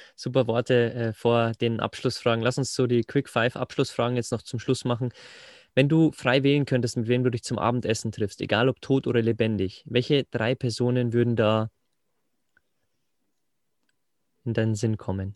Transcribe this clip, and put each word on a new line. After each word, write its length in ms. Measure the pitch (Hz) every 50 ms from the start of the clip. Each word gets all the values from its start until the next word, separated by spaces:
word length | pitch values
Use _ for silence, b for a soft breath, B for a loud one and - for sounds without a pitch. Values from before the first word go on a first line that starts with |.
| B B B
Super 320 | B - 127 123 135 120
Worte, 460 | 117 113 120 123 - 127 120 117 113 -
äh, 180 | 123 117 113
vor 400 | 110 - - 117 117 117 113 113 113 -
den 220 | 120 117 113 107
Abschlussfragen. 600 | - 110 - - - 127 - - - 120 113 113
Lass 160 | 113 123 127
uns 160 | - 131 - -
so 140 | - 127
die 160 | 123 123 117 113
Quick 240 | - - 143 131
Five 300 | - - 117 113 127 -
Abschlussfragen 580 | - 127 - - - 135 - - - 117 120 123
jetzt 160 | 123 117 -
noch 100 | 120 107
zum 160 | - - -
Schluss 280 | 113 - - 131 - -
machen. 280 | 123 120 110 131 123 B B B B B B B B B B B B B
Wenn 160 | 127 139 143
du 240 | 160 160 160 151 -
frei 300 | - - 127 123 135 135
wählen 200 | 139 143 147 139
könntest, 320 | - 139 123 117 120 -
mit 140 | 123 110 110
wem 160 | 123 123 127
du 40 | 127
dich 140 | 117 117 -
zum 160 | - 131 -
Abendessen 540 | 80 117 123 123 - - - - - 113 -
triffst, 260 | - 107 98 - -
egal 300 | 98 98 104 104 123 131
ob 100 | 123 -
tot 260 | - - 135 135 -
oder 160 | 123 120 120
lebendig, 640 | 107 113 113 - 113 110 110 98 95 95 - - -
welche 380 | - 113 123 123 - 151 139 123 _
drei 240 | - 120 113 117 131
Personen 560 | - - 123 107 - 123 123 123 127 123 117
würden 240 | 113 120 120 120 117
da 340 | 113 110 107 110 110 110 110 _ _ _ _ _ _ _ _ _ _ _ _ _ _ _ _ _ _ _ _ _ _ _ _ _ _ _ _ _ _ _ _ _ _ _ _ _ _ _ _ _ _ _ _ _ _ _ _ _ _ _ _ _ _ -
in 80 | 120 110
deinen 220 | 117 110 110 110
Sinn 220 | 101 - 110 107
kommen? 380 | - - - 95 98 95 98 101